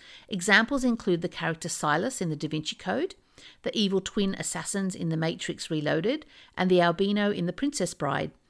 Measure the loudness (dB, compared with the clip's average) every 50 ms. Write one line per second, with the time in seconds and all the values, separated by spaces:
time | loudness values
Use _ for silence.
0 | -14 -20 -20 -20 -12 -8 -6 -2 2 4 6 6 6 4 2 0 2 2 0 0
1 | 2 0 0 2 0 -4 -6 -4 -4 -4 -4 -4 -6 -6 -4 -2 0 2 2 2
2 | 0 0 -2 -2 -2 -2 -2 -2 -4 -4 -4 -4 -4 -4 -8 -8 -4 -4 -2 -2
3 | -2 -4 -6 _ _ _ _ -20 -20 -20 -14 _ -6 -4 0 2 2 2 2 0
4 | -2 -2 -2 0 0 0 0 -4 -4 -6 -6 -6 -6 -4 -4 -2 -2 -4 -4 -4
5 | -2 -2 0 0 0 -2 -2 -4 -6 -6 -6 -6 -4 -4 -2 -2 0 0 0 0
6 | 0 0 -2 -2 -4 -12 -20 -20 -20 -10 -4 0 2 4 6 6 6 6 4 2
7 | 2 2 2 2 2 2 0 0 -2 -4 -2 -2 -2 -2 0 0 -2 -2 -2 -2
8 | -2 0 0 0 -2 -4 -8 _ _ _